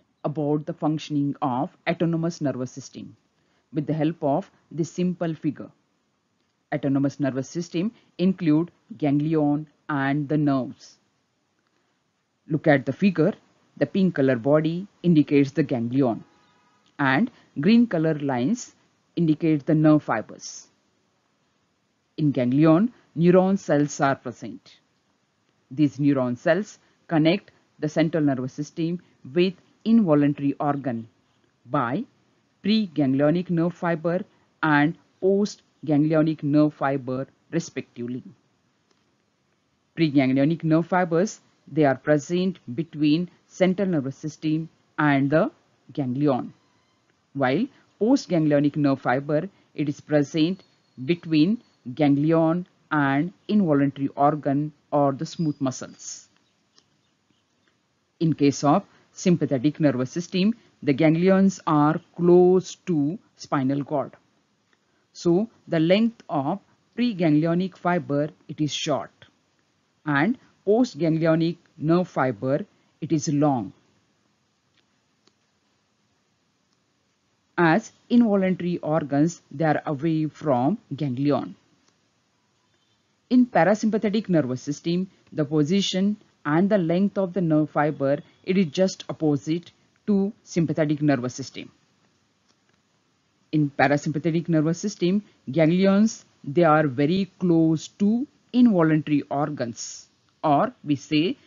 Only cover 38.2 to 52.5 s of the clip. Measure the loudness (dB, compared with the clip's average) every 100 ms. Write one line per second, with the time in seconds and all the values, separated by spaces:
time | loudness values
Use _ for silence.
38.2 | -14 -20 _ _ _ _ _ _ _ _
39.2 | _ _ _ _ _ _ _ -2 0 2
40.2 | 2 2 2 0 0 0 2 0 0 0
41.2 | -2 -4 _ _ -8 2 2 2 0 0
42.2 | 0 -2 -2 -4 -10 -8 -8 -2 0 0
43.2 | -2 _ _ -2 0 0 -2 -2 -4 -8
44.2 | -12 -6 -4 -4 -6 _ _ -2 0 2
45.2 | 2 2 0 -4 _ _ _ -8 -6 -2
46.2 | 0 0 -4 -16 _ _ _ _ _ _
47.2 | _ -2 0 0 -4 _ _ -4 0 0
48.2 | 0 0 2 2 2 0 -2 0 -2 -4
49.2 | -2 -4 -4 _ _ -8 -6 -6 -2 0
50.2 | 0 0 0 -2 _ _ _ -10 -4 -4
51.2 | 0 2 2 0 _ _ -12 0 2 2
52.2 | 2 2 2